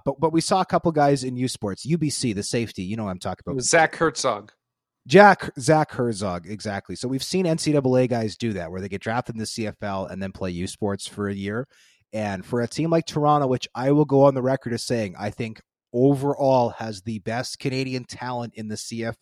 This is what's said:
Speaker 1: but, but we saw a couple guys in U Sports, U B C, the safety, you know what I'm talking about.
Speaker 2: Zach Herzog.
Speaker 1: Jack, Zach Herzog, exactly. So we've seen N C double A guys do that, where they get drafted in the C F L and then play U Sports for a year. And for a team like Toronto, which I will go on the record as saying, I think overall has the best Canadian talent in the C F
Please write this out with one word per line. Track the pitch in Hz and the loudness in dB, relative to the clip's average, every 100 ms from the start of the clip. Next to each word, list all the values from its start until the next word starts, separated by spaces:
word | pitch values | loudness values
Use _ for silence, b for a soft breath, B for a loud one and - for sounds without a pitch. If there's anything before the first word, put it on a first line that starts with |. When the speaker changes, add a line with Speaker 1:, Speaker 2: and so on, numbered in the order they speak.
Speaker 1:
but, | 139 139 | -4 0
but | 160 | 0
we | 160 | 2
saw | - 190 | 2 0
a | 180 | 2
couple | 175 170 | 2 2
guys | 151 143 139 | 4 4 4
in | 127 123 | 0 -2
U | 127 | -4
Sports, | - 104 95 | -4 -6 -6
U | 117 165 | -2 0
B | 147 | 0
C, | - 123 | 0 -2
the | 98 | -2
safety, | 101 123 110 - | -2 -2 -4 -6
you | 92 110 | -6 -4
know | |
what | 104 | -6
I'm | 92 | -6
talking | 98 92 | -8 -8
about. | - 135 | -6 -4
Speaker 2:
Zach | 120 165 160 - | 2 4 4 2
Herzog. | 165 151 135 104 104 _ _ _ _ _ | -2 0 -4 -4 -8 _ _ _ _ _
Speaker 1:
Jack, | 123 175 208 180 - - | 6 10 10 8 0 -4
Zach | 123 156 151 | 4 4 2
Herzog, | - 120 98 101 87 82 | -2 -2 -2 -4 -4 -8
exactly. | 107 107 98 - | -8 -6 -6 -8
So | 92 123 | -8 -6
we've | 131 | -6
seen | - 165 | -2 -2
N | 160 160 | 0 0
C | 156 | 2
double | 147 127 127 | 2 4 4
A | 127 | 4
guys | 117 110 - | 0 -4 -4
do | 117 | -4
that, | 95 82 | -4 -6
where | 92 | -8
they | 98 | -8
get | 95 | -6
drafted | 113 117 - | -4 -4 -4
in | 113 | -8
the | 107 | -8
C | - 107 | -6 -6
F | - | -6
L | 104 95 80 | -6 -6 -6
and | 92 | -6
then | 95 | -8
play | - 95 | -6 -6
U | 85 95 | -6 -6
Sports | - 104 101 - | -4 -4 -4 -8
for | - 101 | -6 -6
a | |
year. | 98 98 110 131 b b b _ | -4 -6 -6 -8 b b b _
And | 110 104 95 | -6 -4 -6
for | - 120 | -4 -2
a | 120 | -2
team | - 165 | -2 0
like | 165 - | 0 0
Toronto, | 151 147 147 135 | 0 2 4 2
which | 127 - | -2 -4
I | 117 131 | -4 2
will | 147 | 4
go | 147 135 | 4 6
on | 139 | 6
the | 135 | 6
record | 127 135 117 | 0 -2 -2
as | 117 | -6
saying, | - 120 101 87 | -2 -2 -2 -6
I | 104 | -8
think | - 113 113 _ _ _ | -6 -10 -10 _ _ _
overall | 123 135 139 143 - 135 131 117 | 4 4 4 0 0 2 4 2
has | - 113 101 | -2 -10 -8
the | 113 107 | -8 -8
best | 110 120 127 - | -6 -6 -6 -6
Canadian | 139 131 131 127 | -6 -4 -4 -6
talent | 117 - 123 123 117 | -10 -12 -8 -6 -8
in | - 107 | -10 -10
the | 107 | -10
C | - 113 | -10 -8
F | 113 - | -8 -6